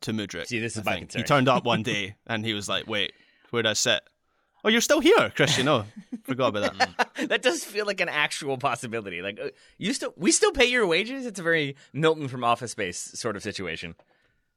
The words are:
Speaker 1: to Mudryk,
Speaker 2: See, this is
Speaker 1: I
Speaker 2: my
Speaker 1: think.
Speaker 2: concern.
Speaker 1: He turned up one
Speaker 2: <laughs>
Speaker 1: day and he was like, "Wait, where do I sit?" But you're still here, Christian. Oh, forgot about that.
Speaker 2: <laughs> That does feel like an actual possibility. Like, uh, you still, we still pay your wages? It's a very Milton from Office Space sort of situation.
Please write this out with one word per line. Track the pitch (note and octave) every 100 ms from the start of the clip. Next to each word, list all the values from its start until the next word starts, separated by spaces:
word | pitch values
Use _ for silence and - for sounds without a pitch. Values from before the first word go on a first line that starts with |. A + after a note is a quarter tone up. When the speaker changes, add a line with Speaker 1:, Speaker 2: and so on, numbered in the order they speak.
Speaker 1:
to | -
Mudryk, | A2 G2 F2 -
Speaker 2:
See, | A#2
this | A2+ A2
is |
Speaker 1:
I |
Speaker 2:
my | G#2 F#2
Speaker 1:
think. | -
Speaker 2:
concern. | G#2
Speaker 1:
He | A2+
turned | C#3+ C3
up | B2 A#2+
one | A2+
Speaker 2:
<laughs> |
Speaker 1:
day | A2+ G#2 G2 G2+ -
and | A2+
he | A2 G#2
was | G2+
like, | F#2+ -
"Wait, | G#2+ F2 - _ _ _
where | A#2+
do | A2
I |
sit?" | G#2 B2+ G#2 - _ _ _ _ _ G#3+
But |
you're | A#3
still | - D4+
here, | C#4+ G#4 A2
Christian. | - D3 C3+ C3
Oh, | C3+ G#2 - - A3+
forgot | - B2 B2
about | G#2 - -
that. | B3 - - -
Speaker 2:
<laughs> | C4+
That | G#3+
does | A#3+ E4
feel | - G3+ G#3
like | G3
an | E3+
actual | C#3+ D3+ - D3 C3
possibility. | C3+ A#2 B2 A2+ G2 F2
Like, | F#2+ G#2
uh, | C#3 - _ -
you | F#3
still, | C4+ C#4 -
we | F#3+
still | E4 G#4
pay | C#4+ B3
your | B3 G3
wages? | E3 A3 C4+ B3
It's | G3
a |
very | E3+ E3 C#3+ C3+ -
Milton | C3+ D#3+ D#3 C#3
from | B2+
Office | A#2+ A#2 A#2+
Space | - F#2+ F2
sort | - - A#2+ G2
of |
situation. | G#2 G2 F2+ E2 E2+ E2 _ _ _ _ _